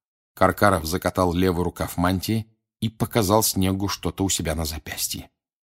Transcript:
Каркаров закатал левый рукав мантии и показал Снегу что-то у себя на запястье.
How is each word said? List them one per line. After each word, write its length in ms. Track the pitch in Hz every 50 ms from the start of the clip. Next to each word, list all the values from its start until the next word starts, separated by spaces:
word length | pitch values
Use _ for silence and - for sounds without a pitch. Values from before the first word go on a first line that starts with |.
| _ _ _ _ _ _ _
Каркаров 520 | - 95 92 87 - 104 104 95 85 78
закатал 480 | 78 90 90 - 90 - 95 92 90 82
левый 300 | 90 92 92 85 82 87
рукав 340 | 85 - - 80 - - 90
мантии 500 | 87 90 95 92 - - 110 110 110 - _ _ _ _ _ _
и 80 | 113 110
показал 540 | - _ 117 - - 120 104 90 104 110
Снегу 460 | 107 - - 95 95 95 95 95 98 98
что-то 360 | - - - 85 - - 98
у 60 | 92
себя 240 | - - 85 80 78
на 100 | 80 82
запястье. 680 | 78 80 78 - - - - - - - - - - _ _ _ _ _ _